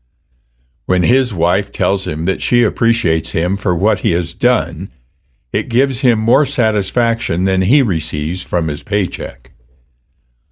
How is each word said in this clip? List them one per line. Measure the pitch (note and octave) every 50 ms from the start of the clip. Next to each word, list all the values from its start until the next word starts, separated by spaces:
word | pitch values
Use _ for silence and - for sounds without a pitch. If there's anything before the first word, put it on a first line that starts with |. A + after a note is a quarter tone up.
| _ _ _ _ _ _ _ _ _ _ _ _ _ _ _ _ _
When | - F#2 F2+ E2+
his | D#2+ B2 C3+ C3 A2+ G#2+
wife | F2 E2 E2+ F2+ G2+ G2+ -
tells | - - F#2 F2+ G2 F#2+ -
him | F#2 D#2 D#2 E2
that | F2+ F#2+ -
she | - - - A#2+ A#2+
appreciates | G#2 - - A#2 A#2 A#2 A#2 - E2+ D#2+ E2 - -
him | - F#2 E2 F2+ G2
for | F#2+ - F#2+ F2+
what | E2 F#2+ G#2+ G#2+ -
he | - G#2+
has | E2+ F2 F2 D#2+ -
done, | - - B2 B2 G2+ D#2 - D#2 D2+ G2 G2 - _ _ _ _ _ _ _ _ _ _ _ -
it | G#2+ A2+ B2
gives | A#2 A#2+ C#3 C3+ C3 A#2
him | - B2+ A#2 G#2+
more | A2 A2+ B2 C#3+ D3
satisfaction | - - - A#2 A2 G#2+ G#2 F#2+ - - B2 A#2 A#2 A#2 A2+ - - F2 F2 F#2
than | F#2+ F#2+ F#2
he | F#2+ F#2+ C3 D3
receives | C3 A2 F2+ D#2+ - - - D2+ D2+ D#2+ F2+ F2+ -
from | - - F2 D#2+
his | D#2 D2 D2 -
paycheck. | - G2+ G#2 G2 F2 - - D#2 C#2+ - - - - - _ _ _ _ _ _ _ _ _ _ _ _ _ _ _ _ _ _ _